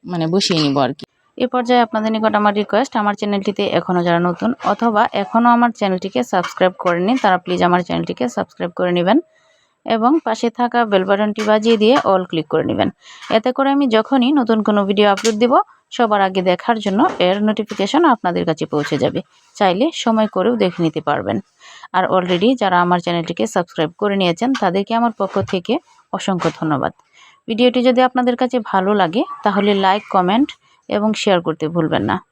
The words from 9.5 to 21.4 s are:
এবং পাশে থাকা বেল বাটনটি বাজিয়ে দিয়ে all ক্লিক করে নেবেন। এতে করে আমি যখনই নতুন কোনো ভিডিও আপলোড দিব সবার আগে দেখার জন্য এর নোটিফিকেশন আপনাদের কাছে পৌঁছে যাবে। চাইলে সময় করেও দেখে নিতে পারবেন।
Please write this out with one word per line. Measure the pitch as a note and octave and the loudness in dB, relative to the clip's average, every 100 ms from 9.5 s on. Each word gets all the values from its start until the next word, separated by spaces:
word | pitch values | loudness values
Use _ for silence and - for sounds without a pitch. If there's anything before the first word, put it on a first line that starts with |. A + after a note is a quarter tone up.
| _ _ _ - | _ _ _ -4
এবং | A3+ A#3 D#4+ | 0 2 2
পাশে | - A3 A#3 | 0 -4 -4
থাকা | A3+ A#3+ A#3+ | -2 -2 0
বেল | A3+ G3+ | 2 0
বাটনটি | F#3 G3+ G#3+ G#3 | 2 0 0 -2
বাজিয়ে | G#3 G#3+ A3 A3+ | 2 2 4 4
দিয়ে | G#3+ C#4 - | 4 4 2
all | F#3+ F#3 | 0 0
ক্লিক | E3 D3+ | -6 -2
করে | D#3+ | -2
নেবেন। | - - - - - - - | -2 0 -2 -4 -20 -20 -2
এতে | A3+ B3+ | -2 0
করে | B3+ C4+ | -2 0
আমি | C#4 C#4 | 2 2
যখনই | A3 A3 C4+ A#3+ | 2 2 0 2
নতুন | D4 A3+ A3+ | 2 2 0
কোনো | G#3 G#3 | 2 0
ভিডিও | G3 G3+ G#3 | 0 2 2
আপলোড | G3 A3 G#3+ | 2 0 0
দিব | A#3 D4+ G#4 _ _ | 2 2 0 _ _
সবার | - A#3 G#3 | -2 0 2
আগে | F#3+ F#3+ | 0 0
দেখার | F#3 F3+ - A3+ | 0 -2 -2 -2
জন্য | G3+ G3 E4 - | 0 0 0 0
এর | F3+ G3+ | 0 2
নোটিফিকেশন | G#3+ G#3 G#3+ G#3 G3 C#4+ | 0 -2 -6 -4 -2 2
আপনাদের | E4+ A#3 F3+ F3 | 2 2 0 -2
কাছে | F3 D#3 D#3 | -2 -4 -4
পৌঁছে | D3+ D3 C#3+ | -4 -2 -2
যাবে। | A#2+ - - _ _ - | -2 -2 -10 _ _ 0
চাইলে | G3 F3+ D4 | 0 2 -2
সময় | - - A3 G#3+ | -2 -2 0 0
করেও | - F#3+ A#3+ | 0 -2 0
দেখে | F#3+ F3 | -2 0
নিতে | E3 D3+ | -2 -2
পারবেন। | D3+ D3 F#2 F#3+ | -4 -4 -2 -4